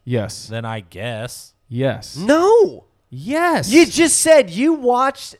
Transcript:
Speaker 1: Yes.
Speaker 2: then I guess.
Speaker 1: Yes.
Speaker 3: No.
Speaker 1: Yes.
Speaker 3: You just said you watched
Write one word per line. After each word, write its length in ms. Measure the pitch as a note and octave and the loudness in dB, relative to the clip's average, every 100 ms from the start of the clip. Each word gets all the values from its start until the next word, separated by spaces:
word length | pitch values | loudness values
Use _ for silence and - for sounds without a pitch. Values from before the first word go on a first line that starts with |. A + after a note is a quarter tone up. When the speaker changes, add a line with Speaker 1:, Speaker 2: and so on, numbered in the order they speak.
Speaker 1:
Yes. 440 | A#2+ A#2+ G2+ - - | -4 -4 -4 -10 -12
Speaker 2:
then 180 | A2+ A2+ | -10 -8
I 140 | A2+ | -12
guess. 720 | F2 F2 A#2 A2 A#2+ - - _ _ | -12 -12 -10 -10 -12 -14 -20 _ _
Speaker 1:
Yes. 480 | A#2+ C3 G#2+ - C3+ | -4 -2 -4 -12 -6
Speaker 3:
No. 680 | G3+ D#4 F#4+ A#4 F#4+ A2 _ _ _ | 0 2 4 4 2 -2 _ _ _
Speaker 1:
Yes. 640 | B2+ F3 D4+ F4 C#4 E3+ | -14 -6 -2 0 0 4
Speaker 3:
You 140 | C#4+ C#4 | 4 4
just 340 | C#4 D#4+ - | 2 0 2
said 300 | D#4+ D#4 G3 | 4 4 4
you 240 | E3+ D4 | 0 0
watched 640 | D#4 B3 B3 C4+ C4+ - | 0 0 0 0 -4 -16